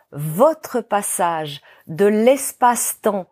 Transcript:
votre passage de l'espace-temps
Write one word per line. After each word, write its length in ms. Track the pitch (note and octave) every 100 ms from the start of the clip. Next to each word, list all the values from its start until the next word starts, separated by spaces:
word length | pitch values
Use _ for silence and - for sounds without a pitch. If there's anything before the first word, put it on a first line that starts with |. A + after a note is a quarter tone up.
| _
votre 720 | C#3+ D#3 D#3 D4 D#4 - A#3+
passage 800 | - G3+ G3+ - F3 E3 D#3 C#3+ - - -
de 200 | D#3 G3+
l'espace-temps 1200 | G#3+ A#3 C4+ - - B3 A#3 - - A3 G3+ F3